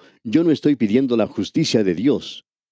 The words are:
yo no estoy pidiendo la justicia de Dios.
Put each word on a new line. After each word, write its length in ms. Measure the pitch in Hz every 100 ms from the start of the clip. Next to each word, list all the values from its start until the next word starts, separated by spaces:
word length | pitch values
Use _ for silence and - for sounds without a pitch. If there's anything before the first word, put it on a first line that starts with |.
| - _
yo 220 | 117 127
no 60 | 170
estoy 260 | 139 151 139
pidiendo 400 | 110 113 139 117
la 100 | 101
justicia 560 | - 95 - 160 123
de 120 | 98
Dios. 500 | 82 127 117 - - _ _ _